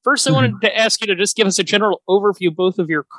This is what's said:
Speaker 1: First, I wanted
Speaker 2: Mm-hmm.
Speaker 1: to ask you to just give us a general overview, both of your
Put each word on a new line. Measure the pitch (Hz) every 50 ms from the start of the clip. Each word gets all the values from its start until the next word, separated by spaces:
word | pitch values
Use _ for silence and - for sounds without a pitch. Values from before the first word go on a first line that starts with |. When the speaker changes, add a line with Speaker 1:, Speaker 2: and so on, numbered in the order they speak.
| -
Speaker 1:
First, | - 294 - - 277
I |
wanted | - 262 254 233
Speaker 2:
Mm-hmm. | 208 190
Speaker 1:
to | 226 202 - 220
ask | 220 214 - -
you | 220 202
to | 190
just | 175 208 196 -
give | 226 208
us | 190 180 -
a | 180
general | - 208 202 214 208 175 - _ -
overview, | 185 202 202 208 190 - 180 175 156
both | 180 185 185 180 -
of | 170 151
your | 160 151 - _ -